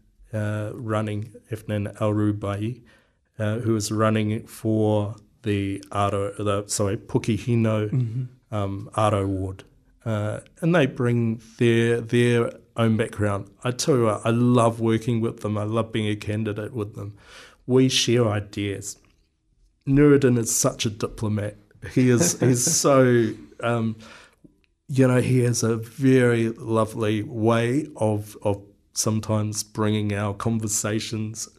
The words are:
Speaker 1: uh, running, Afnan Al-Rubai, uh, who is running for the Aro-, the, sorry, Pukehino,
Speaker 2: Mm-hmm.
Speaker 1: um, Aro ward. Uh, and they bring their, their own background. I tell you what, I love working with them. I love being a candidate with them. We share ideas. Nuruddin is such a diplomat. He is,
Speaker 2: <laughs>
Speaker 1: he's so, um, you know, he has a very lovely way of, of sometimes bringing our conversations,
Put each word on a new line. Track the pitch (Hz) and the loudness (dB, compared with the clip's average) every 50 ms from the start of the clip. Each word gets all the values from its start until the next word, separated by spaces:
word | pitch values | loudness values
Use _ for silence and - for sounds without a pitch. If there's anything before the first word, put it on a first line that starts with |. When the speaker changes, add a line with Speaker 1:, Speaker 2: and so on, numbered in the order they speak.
| _ _ _ _ - _ | _ _ _ _ -14 _
Speaker 1:
uh, | - 107 107 104 107 107 107 107 - | -6 -4 -4 -4 -4 -6 -6 -8 -10
running, | - 117 110 107 107 107 107 104 104 107 - - - - - | -10 -4 -2 -2 -2 -2 -2 -4 -6 -8 -10 -14 -20 -12 -10
Afnan | 110 104 - - 107 104 101 101 - - | -10 -10 -6 -4 -4 -4 -4 -4 -4 -2
Al-Rubai, | 110 107 107 104 104 107 104 104 107 101 101 101 107 113 127 - - - _ _ _ _ _ _ _ _ _ - | 0 0 2 2 2 2 0 -2 -4 -6 -4 -4 -4 -6 -6 -10 -14 -20 _ _ _ _ _ _ _ _ _ -6
uh, | 107 104 107 120 | -4 -4 -4 -2
who | 113 110 113 | -2 0 0
is | 107 104 - | 0 -2 -2
running | 110 107 110 110 107 110 107 107 107 110 - | 0 2 2 2 2 2 0 -2 -4 -4 -8
for | - - - - 110 110 110 107 107 107 104 104 104 110 - - _ _ _ | -12 -14 -6 -2 0 0 2 2 2 2 0 -2 -4 -8 -12 -18 _ _ _
the | - 110 104 101 98 98 98 98 - - | -4 -2 -2 -2 -2 -4 -6 -8 -10 -6
Aro-, | - 101 101 98 101 98 101 101 - | -4 -2 0 0 0 -2 -4 -4 -6
the, | - 104 104 101 101 104 | -4 -2 -2 -2 -2 -4
sorry, | - - - 104 98 95 | -4 -2 -2 0 0 -2
Pukehino, | 92 - - - 120 - 120 110 98 - 120 117 117 113 113 110 107 107 104 | -4 -4 -4 -4 -2 0 0 -2 -2 -2 0 0 2 2 2 0 0 -2 -2
Speaker 2:
Mm-hmm. | - 127 123 110 110 131 127 123 - _ _ _ 110 | -2 -2 -2 -2 -4 -6 -8 -8 -12 _ _ _ -6
Speaker 1:
um, | 104 101 98 98 98 110 - - | -4 -4 -4 -6 -8 -10 -4 -2
Aro | 110 110 107 107 98 98 | 0 2 2 2 2 0
ward. | 98 98 95 95 95 95 - - _ _ _ _ _ _ _ - | -2 -2 -4 -4 -6 -8 -12 -18 _ _ _ _ _ _ _ -6
Uh, | 117 110 104 104 107 110 - - - _ - | -4 -4 -4 -4 -4 -6 -8 -12 -18 _ -4
and | - 165 175 | -2 2 2
they | 170 135 | 2 2
bring | 123 123 - 123 120 120 120 117 113 113 113 - - - - | 2 0 -2 0 0 0 0 0 -2 -2 -6 -10 -16 -2 0
their, | 123 117 117 117 117 117 117 117 | 2 4 4 4 2 2 0 -2
their | 117 110 123 120 120 120 120 117 113 - - - _ _ _ | -2 0 2 2 4 4 4 2 2 0 -4 -10 _ _ _
own | - 117 113 110 | 0 2 2 2
background. | 107 113 104 - 107 104 104 101 98 101 - - _ | 2 -2 -4 -4 -2 -2 -2 -2 -4 -6 -12 -16 _
I | - 127 | -6 -6
tell | 120 - - 165 147 | -4 -2 0 2 2
you | 123 117 | 4 4
what, | 110 104 - - | 2 0 0 0
I | 117 | 0
love | 117 120 123 123 123 120 117 117 113 113 | 2 2 4 4 4 6 4 4 2 0
working | 113 113 113 110 - 123 120 113 | 0 0 0 0 0 -2 -2 0
with | 113 117 - - | -2 -4 -4 -6
them. | - 104 107 104 | -6 -4 -4 -4
I | 104 | -4
love | 104 110 117 110 113 | -2 -2 -2 -2 -2
being | - 113 107 104 | -4 -4 -2 -2
a | 107 | -4
candidate | 104 - 107 107 110 110 107 104 110 107 - | -4 -4 -6 -4 -4 -4 -4 -6 -6 -8 -8
with | - 113 101 104 - | -8 -8 -8 -8 -10
them. | 110 101 104 - - - - - - - - _ _ _ | -12 -14 -14 -14 -18 -20 -20 -20 -20 -20 -20 _ _ _
We | - 123 131 131 131 | 2 4 4 4 4
share | 131 - - - 117 123 117 107 | 2 2 2 2 4 4 4 2
ideas. | 101 107 101 - - 101 101 101 98 - 104 - - - _ _ _ _ _ _ _ _ _ _ _ _ _ _ _ _ _ | 0 -2 -4 -6 -6 -6 -4 -4 -4 -6 -10 -14 -16 -16 _ _ _ _ _ _ _ _ _ _ _ _ _ _ _ _ _
Nuruddin | 143 135 143 147 147 143 135 135 127 123 120 | 2 4 6 8 8 8 6 6 4 4 2
is | 107 - - | 0 -2 -2
such | - - 131 - - - | 0 0 -2 -2 -2 -4
a | 113 | -4
diplomat. | 104 - - 101 - - 113 104 107 107 104 104 - - _ _ _ _ - - | -4 -4 -6 -8 -6 -6 -4 -4 -2 -4 -4 -6 -10 -14 _ _ _ _ -18 -2
He | - 131 127 123 | 2 4 4 6
is, | 123 120 175 170 - - | 6 4 4 0 0 2
Speaker 2:
<laughs> | |
Speaker 1:
he's | 127 123 127 120 - | 2 2 2 2 2
so, | 170 165 - - 156 139 135 131 123 123 120 113 110 107 - - - - - | 0 0 2 2 4 6 6 6 6 6 4 4 2 -2 -8 -14 -20 -12 -6
um, | - 117 117 117 113 113 110 107 - - - - - _ _ _ - - _ _ _ _ _ _ _ - | -4 -2 -2 0 -2 -4 -4 -8 -14 -20 -20 -20 -20 _ _ _ -20 -20 _ _ _ _ _ _ _ -2
you | 143 127 131 | 2 2 4
know, | 127 123 127 | 4 4 2
he | 110 113 127 127 | 2 2 2 2
has | 120 120 117 - | 2 2 0 0
a | 113 113 117 | 0 0 0
very | 110 113 - - - 135 131 131 131 123 120 117 117 113 113 | -2 -6 -10 -6 0 2 4 6 6 6 4 4 2 0 -2
lovely | 113 - 123 113 113 110 110 110 - 117 110 104 110 107 | -4 -6 -4 0 0 0 0 0 -2 -2 -2 -2 -2 -2
way | 104 - 127 113 107 113 117 117 117 117 127 147 160 - - | -4 -6 -4 0 2 2 2 2 2 0 0 -2 -4 -6 -4
of, | - 110 110 107 104 104 - - - | -2 -2 0 0 -2 -6 -10 -14 -6
of | - 107 98 - - - _ _ _ _ - | -4 -4 -4 -4 -8 -16 _ _ _ _ -8
sometimes | - - 113 107 110 - - 110 107 104 107 104 - | -4 -2 -2 -2 -2 -2 -2 -2 -2 -2 -4 -6 -8
bringing | - - - 110 110 104 107 107 104 104 101 | -10 -8 -4 -2 0 0 0 0 0 -2 -2
our | 101 104 104 101 | -2 -4 -4 -6
conversations, | 104 - 117 113 110 110 104 - - - 104 107 110 110 - 113 107 110 110 110 - - - _ | -4 -2 -2 -2 -2 -2 -4 -4 -4 -2 -2 -4 -4 -4 -6 -6 -6 -6 -8 -8 -12 -14 -14 _